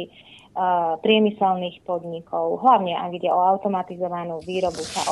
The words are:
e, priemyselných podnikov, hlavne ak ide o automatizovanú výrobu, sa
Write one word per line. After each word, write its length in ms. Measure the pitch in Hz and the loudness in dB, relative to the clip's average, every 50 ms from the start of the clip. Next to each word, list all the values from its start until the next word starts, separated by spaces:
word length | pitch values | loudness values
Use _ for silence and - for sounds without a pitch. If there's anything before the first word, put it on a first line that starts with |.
| 175 | -6
e, 40 | - - - - - - - - - - - 185 180 180 175 170 165 165 170 | -8 -12 -20 -20 -20 -20 -20 -20 -10 -4 -2 0 2 2 2 2 0 -2 0
priemyselných 880 | - 214 220 214 214 208 208 - 202 190 185 180 180 175 170 - _ | 2 4 6 6 4 2 2 2 0 0 0 0 -4 -8 -10 -10 _
podnikov, 720 | - 180 170 170 170 165 165 165 - - 170 165 165 175 175 | -6 -4 -4 -4 -8 -10 -12 -10 -8 -6 -4 -2 -2 -2 2
hlavne 400 | 180 190 240 202 190 175 170 170 | 4 6 6 6 4 0 -4 -4
ak 160 | 175 180 175 | -4 -6 -6
ide 160 | 175 175 175 | -4 -2 0
o 80 | 165 175 | 2 4
automatizovanú 1040 | 180 185 196 190 - 202 196 185 180 - 180 175 185 175 175 175 170 170 165 160 - | 4 4 2 2 0 -2 -2 -2 -4 -6 -8 -6 -6 -6 -6 -6 -8 -8 -8 -10 -8
výrobu, 400 | 180 185 185 185 180 175 165 160 | -6 -4 -2 -2 -2 -2 -4 -8
sa 240 | - - 190 - - | -6 -4 -4 -2 0